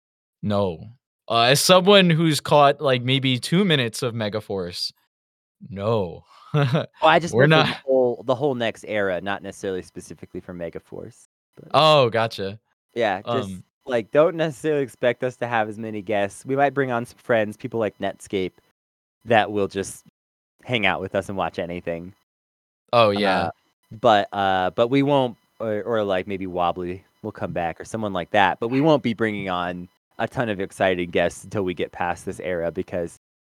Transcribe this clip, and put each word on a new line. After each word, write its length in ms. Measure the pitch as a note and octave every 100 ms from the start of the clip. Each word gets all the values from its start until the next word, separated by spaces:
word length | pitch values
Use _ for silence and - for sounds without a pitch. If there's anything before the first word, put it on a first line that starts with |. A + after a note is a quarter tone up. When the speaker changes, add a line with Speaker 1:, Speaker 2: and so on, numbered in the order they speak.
| _ _ _ _
Speaker 1:
no. 460 | G#2 G2+ G2 D#2+ A2 - _ _ -
Uh, 140 | A#2
as 180 | A#2+ C#3
someone 500 | - F#3 F#3 G3+ F3+
who's 300 | D#3+ E3 C#3+
caught, 400 | - D3+ C#3+ C#3+
like, 240 | D3 B2+
maybe 340 | A#2+ C3+ C3 B2+
two 280 | - E3+ G3+
minutes 360 | D3 A#2 -
of 120 | B2+
Megaforce, 800 | A2+ G#2+ G#2+ - G2 F2 F#2 - - _ _ _ _ _ _ -
no. 540 | F#2+ G#2 A2+ F2+ E2+ -
<laughs> 40 | _ -
Speaker 2:
Oh, 360 | D3+ C3+ D3+ - -
I 160 | D#3 E3
just 160 | - A2+
Speaker 1:
We're 100 | C#3+
Speaker 2:
meant 220 | D#3 D3+
for 20 |
Speaker 1:
not 60 | -
Speaker 2:
the 60 | C3+
whole, 380 | C3 B2 A#2+ A#2
the 80 |
whole 220 | A#2+ D3 B2
next 280 | A2+ - -
era, 340 | G#2 G2 F2
not 220 | F#2+ G2
necessarily 400 | G2 - G2+ F#2
specifically 560 | E2 - - D#2+ - F2+
for 120 | -
Megaforce, 760 | F2 E2+ D#2+ - - G2 - _ _ _ -
but 120 | - C3+
Speaker 1:
Oh, 340 | D#3 D3+ A#2+
gotcha. 500 | A2 A2+ - G2 G#2+ _ _ _ A#2+
Speaker 2:
Yeah, 260 | A2 F#2+
just, 280 | A2 A#2 G2
Speaker 1:
Um, 120 | F#2 - _ -
Speaker 2:
like, 240 | B2 G2+
don't 260 | C#3+ D#3+ E3
necessarily 460 | D#3+ C#3 D#3 D3
expect 420 | C3 - B2 A#2+
us 120 | B2+ -
to 120 | A#2+
have 220 | A#2 A2
as 80 | G#2+
many 240 | A2 G#2+
guests. 420 | F#2+ G#2 G2+ -
We 120 | C3 C3+
might 180 | C#3
bring 160 | C3+ C3
on 140 | A#2 A#2+
some 140 | -
friends, 360 | - A#2 G#2+ G#2+
people 240 | B2+ A#2
like 200 | G#2 -
Netscape, 540 | G2 - - G2+ F2+ - _ _ _ _ _ _ A2
that 260 | A2+ G2
will 160 | G#2 F#2+
just 400 | G2 F#2 - _ _ _ _ _ _
hang 240 | - B2 G2
out 140 | D#2+
with 120 | F#2+
us 160 | G2 F2+
and 80 | F#2+
watch 220 | E2 -
anything. 540 | F2 F2 F2 E2+ F2+ - _ _ _ _ _ _ _
Speaker 1:
Oh, 200 | A#2+ A2
yeah. 320 | G2+ G2+ F#2
Speaker 2:
Uh, 80 | E2 - _ _ _
but, 360 | A2 B2 G#2 G2
uh, 380 | G2+ F#2+ F#2 F#2
but 160 | F2+ A#2+
we 160 | C#3
won't, 340 | C#3 C#3+ B2+ G#2 _ -
or, 240 | A2 G#2+
or, 200 | F#2+ A2+
like, 220 | G2+ F#2 F#2+
maybe 220 | G2 F#2+
Wobbly 580 | F2 F2 F2 F2+ F#2 _ _
will 100 | G#2+
come 220 | - F#2+
back 260 | F2 E2+ -
or 60 | -
someone 260 | A2+ G#2+
like 200 | F#2+ E2
that, 280 | G#2 F#2 -
but 100 | A#2
we 120 | C3
won't 220 | D#3+ C#3+
be 100 | A#2+
bringing 360 | A2 A2 G#2 F#2+
on 380 | F2+ F2 F2+ F2+ _ _ -
a 100 | A2+
ton 220 | - A#2
of 100 | F#2+
exciting 520 | F#2+ - G2 F2+ F2
guests 320 | F2+ E2+ -
until 180 | F#2+ G#2+
we 140 | F#2 E2
get 160 | F2+
past 340 | - F2+ E2+ -
this 140 | F2+
era 320 | F2+ F2+ E2+
because 480 | D#2+ - F#2 E2+ - _ _